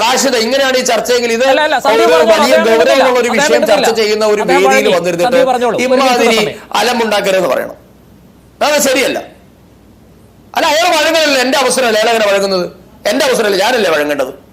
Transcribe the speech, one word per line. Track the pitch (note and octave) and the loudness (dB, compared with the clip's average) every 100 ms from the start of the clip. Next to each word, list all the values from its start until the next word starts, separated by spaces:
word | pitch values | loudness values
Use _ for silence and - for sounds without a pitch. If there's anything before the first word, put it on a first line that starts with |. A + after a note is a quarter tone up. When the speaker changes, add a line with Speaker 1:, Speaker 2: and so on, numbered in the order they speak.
Speaker 1:
റാഷിദ, | A3+ B3 C4 A#3+ A3+ | 0 0 0 0 0
ഇങ്ങനെയാണ് | C#4 C4+ B3+ | 0 0 0
ഈ | A#3+ | 0
ചർച്ചയെങ്കിൽ | A3 G#3 B3 A#3 A3+ | -2 0 -2 0 0
ഇത് | C4+ | 0
Speaker 2:
അല്ല, | C#4+ D4+ | 0 0
അല്ല, | C4 | 0
സന്ദീപ് | G#3+ A3+ | 0 2
Speaker 1:
ഒരു | A3+ | 2
Speaker 2:
പറഞ്ഞോളൂ, | B3 A3 | 2 2
Speaker 1:
വലിയ | - C#4 G#3+ | 2 2 2
Speaker 2:
അദ്ദേഹം | A3+ A3+ | 2 2
Speaker 1:
ഗൗരവമുള്ള | - C#4 B3+ B3 | 2 2 2 0
ഒരു | A#3 | 0
Speaker 2:
മിണ്ടുന്നില്ല. | A3+ | 0
Speaker 1:
വിഷയം | G3+ - | 0 0
Speaker 2:
അദ്ദേഹം | G#3+ | 2
Speaker 1:
ചർച്ച | G3 G#3 | 2 0
Speaker 2:
മിണ്ടുന്നില്ല. | A3+ | 0
Speaker 1:
ചെയ്യുന്ന | G#3+ G#3+ G#3+ | -2 0 0
ഒരു | G#3 | 0
Speaker 2:
അദ്ദേഹം | G3+ - | 0 2
Speaker 1:
വേദിയിൽ | G3 C4 - | 2 2 2
Speaker 2:
വഴങ്ങി. | F3 | 0
Speaker 1:
വന്നിരുന്നിട്ട് | F3 E3+ F3 | -2 -2 0
Speaker 2:
സന്ദീപ് | - C4 | 2 2
പറഞ്ഞോളൂ, | B3 A#3+ G#3 | 0 -2 -2
ഒരു | B3+ | 0
മിനിറ്റ് | C4 C4 | 0 2
Speaker 1:
ഇമ്മാതിരി | A#3+ A3+ A3 | 2 2 0
Speaker 2:
സമയം. | G#3 - - G3 | -2 -8 -6 -4
Speaker 1:
അലമ്പുണ്ടാക്കരുതെന്ന് | A3+ A#3 A3+ G#3 F#3+ F#3+ E3 | -2 -2 -2 -2 0 0 0
പറയണം, | B2 - - - - - - - - - - C4 | -4 -6 -14 -20 -20 -20 -20 -20 -20 -20 -4 0
അത് | D4 C4+ | 0 0
ശരിയല്ല. | C4 A#3 - - - - - - - - - - - - - - - | 0 -2 -4 -10 -20 -20 -20 -20 -20 -20 -20 -20 -20 -20 -20 -8 -2
അല്ല, | D#4 | 0
അയാൾ | D4+ F4+ D#4+ | 0 0 0
വഴങ്ങുന്നില്ല, | D#4 D#4+ D4+ C4+ B3+ | 0 0 0 0 0
എന്റെ | D4 | 0
അവസരമല്ല | C4 B3+ A#3 G#3+ | 0 0 0 0
അയാൾ | A3+ | 0
അങ്ങനെ | A3+ G#3 | 0 0
വഴങ്ങുന്നത്, | G3 G3 F#3 F3 - - - G3+ | -2 -2 -4 -6 -12 -20 -8 -4
എന്റെ | B3+ C#4+ | -2 -2
അവസരമല്ല, | A3 G#3 F#3+ | 0 -2 -2
ഞാനല്ലേ | G#3+ B3+ F#3 D#3 | 0 0 0 -2
വഴങ്ങേണ്ടത്? | D3 C#3 B2+ - - | -2 -4 -6 -10 -20